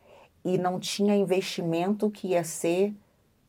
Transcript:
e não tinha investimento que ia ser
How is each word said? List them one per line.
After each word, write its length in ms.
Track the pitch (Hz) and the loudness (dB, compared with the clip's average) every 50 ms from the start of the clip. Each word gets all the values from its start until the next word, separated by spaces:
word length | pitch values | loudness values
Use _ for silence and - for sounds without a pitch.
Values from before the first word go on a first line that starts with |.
| _ - - - - - _ _ - | _ -20 -20 -20 -20 -20 _ _ -4
e 140 | 175 185 190 | -2 0 0
não 220 | 180 180 185 175 | 0 0 -2 -2
tinha 360 | - - - - 202 208 208 | -4 -6 -2 0 2 4 4
investimento 920 | 202 196 175 185 190 185 - - - 175 170 165 170 175 190 214 208 214 214 | 4 2 2 2 0 0 -2 -4 -4 -2 -2 0 0 2 0 0 0 0 -2
que 200 | 208 - - 180 | -2 -2 -4 0
ia 140 | 180 175 165 | 0 0 0
ser 520 | 160 - - - 170 170 185 196 208 208 - - _ _ _ _ _ _ _ _ | -2 -6 -4 -2 0 2 2 2 0 -2 -6 -16 _ _ _ _ _ _ _ _